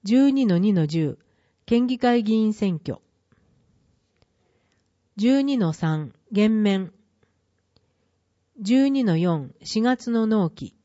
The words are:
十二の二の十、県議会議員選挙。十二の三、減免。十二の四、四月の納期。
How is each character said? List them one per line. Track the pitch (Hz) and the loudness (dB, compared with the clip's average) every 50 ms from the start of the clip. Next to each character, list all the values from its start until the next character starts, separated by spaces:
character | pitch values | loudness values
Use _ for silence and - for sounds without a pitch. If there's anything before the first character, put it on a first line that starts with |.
| - | -2
十 | 196 226 262 277 277 | 2 2 4 4 4
二 | 269 269 262 | 2 2 2
の | 214 180 170 | 2 2 2
二 | 185 214 202 | 2 2 2
の | 180 156 | 2 0
十、 | 147 156 165 156 143 - _ _ _ _ _ _ _ _ _ _ | 0 0 -2 -2 -2 -4 _ _ _ _ _ _ _ _ _ _
県 | - 233 233 247 | -2 0 0 0
議 | 247 254 240 | 0 -2 0
会 | - 240 240 240 | 0 0 2 2
議 | 220 208 220 | 0 0 0
員 | 220 220 214 | 2 0 0
選 | 208 - 208 196 175 | -2 -2 -2 -4 -4
挙。 | 151 _ - 113 - _ _ _ _ _ _ _ _ _ _ _ _ _ _ _ _ _ _ _ _ _ _ _ _ _ _ _ _ _ _ _ _ _ _ _ _ _ _ _ _ _ _ _ | -4 _ -10 -10 -10 _ _ _ _ _ _ _ _ _ _ _ _ _ _ _ _ _ _ _ _ _ _ _ _ _ _ _ _ _ _ _ _ _ _ _ _ _ _ _ _ _ _ _
十 | - 208 240 269 277 | -2 0 2 2 2
二 | 277 277 277 | 0 0 -2
の | 247 202 165 | 0 0 -2
三、 | 160 - - 160 156 156 151 135 - _ _ _ | -2 -2 -4 -4 -2 -4 -6 -10 -14 _ _ _
減 | 220 196 208 214 220 214 | -2 0 2 2 2 2
免。 | 214 202 196 190 190 170 _ _ _ _ _ _ _ _ _ _ _ _ _ _ _ _ _ _ _ _ _ _ _ _ _ _ _ _ _ _ _ _ _ 277 | 0 0 0 -2 -4 -8 _ _ _ _ _ _ _ _ _ _ _ _ _ _ _ _ _ _ _ _ _ _ _ _ _ _ _ _ _ _ _ _ _ -10
十 | 208 190 240 262 269 277 | -4 0 2 2 2 2
二 | 277 269 247 | 0 0 0
の | 208 165 | 0 0
四、 | 160 170 180 170 156 135 123 - _ | 0 0 0 -2 -2 -4 -10 -18 _
四 | - - - 220 | -16 -8 -4 -2
月 | 220 247 254 247 - 240 | 0 0 -2 -2 -4 -4
の | 233 226 220 | -2 -2 0
納 | 220 220 214 185 160 | 0 0 0 0 -2
期。 | - - 143 127 _ _ _ | -4 -8 -16 -16 _ _ _